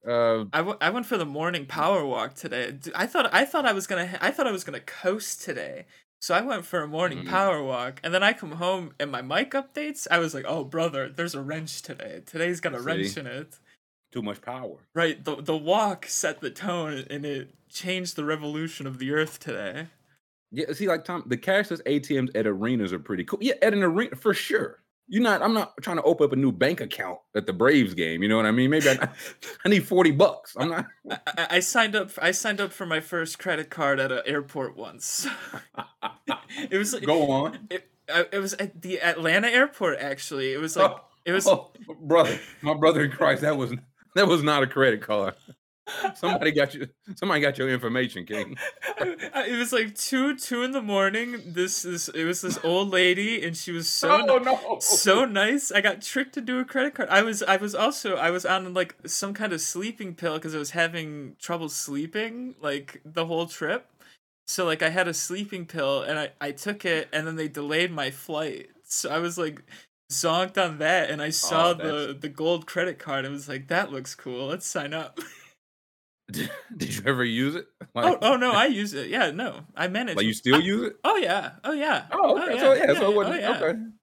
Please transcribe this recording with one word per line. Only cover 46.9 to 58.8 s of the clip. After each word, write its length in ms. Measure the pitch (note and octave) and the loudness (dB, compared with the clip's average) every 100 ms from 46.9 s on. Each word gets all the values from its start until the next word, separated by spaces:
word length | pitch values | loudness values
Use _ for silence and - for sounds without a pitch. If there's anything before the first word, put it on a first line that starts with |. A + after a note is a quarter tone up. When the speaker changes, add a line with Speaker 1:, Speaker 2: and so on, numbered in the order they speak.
| _ - | _ -18
Speaker 1:
somebody 260 | F#3+ G3 D#3 | -6 0 2
got 180 | C#3+ C#3 | 2 0
your 100 | C3 | -2
information, 560 | B2+ B2 B2 B2 F#2+ E2+ | 0 0 0 -2 -4 -8
King. 300 | G#2+ - - | -6 -6 -8
Speaker 2:
<laughs> 40 | - - - G#4 | -10 -8 -10 -4
Uh, 460 | F#4 E4 - C#4 A3 | -4 -4 -6 -4 -2
it 120 | A#3+ | -2
was, 160 | A#3+ | 0
like, 200 | B3 A3 | 0 0
two, 400 | G#3 - C4+ C4+ | -4 -2 2 2
two 280 | C#4 - A#3+ | 0 -4 -2
in 80 | B3+ | 0
the 80 | C4+ | -2
morning. 600 | G#3+ G3 G3 G#3+ A#3+ A#3+ F3 | 0 2 2 2 -4 -8 -8
This 360 | E3+ F#3 - | -2 -2 -2
is, 240 | F3 E3+ E3 | -4 -6 -6
it 160 | D#3+ | -2
was 160 | E3 F3+ | -2 -2
this 180 | F#3 - | -4 -2
old 240 | E3 F3+ G3+ | 2 2 4
lady, 560 | F#3 F3+ F3+ G#3 A3+ | 4 4 4 0 -2
and 100 | E3+ | -4
she 160 | E3 - | -6 -6
was 160 | E3+ E3 | -4 -2
so 240 | - C4+ D4+ C#4+ | 0 4 4 6
Speaker 1:
Oh, 120 | B3+ | 4
Speaker 2:
ni-, 60 | B3 | 4
Speaker 1:
no. 320 | - - A3+ | 0 0 -2
Speaker 2:
so 460 | - G3+ G3+ G3+ C4 | 4 4 6 6 6
nice. 440 | G3 G#3+ C#4 - | 2 2 2 2
I 120 | G3+ | 2
got 180 | G3+ F#3 | 2 0
tricked 320 | - C4+ C4 | -4 -4 -4
to 60 | - | -6
do 200 | A#3 B3+ | -4 -4
a 40 | |
credit 300 | B3+ C4+ C#4 | -2 -2 -2
card. 160 | C#4 A3 | -2 4
I 100 | F#3+ | 4
was, 220 | A3+ G#3 | 4 0
I 160 | - F#3+ | 2 2
was 160 | G#3 | 2
also, 400 | G#3 A3 C#4+ G#3+ E3+ | 0 0 0 -4 0
I 140 | D#3+ | 2
was 160 | F3+ F3 | 0 0
on, 260 | F#3+ F#3 | 0 0
like, 240 | F3+ | -2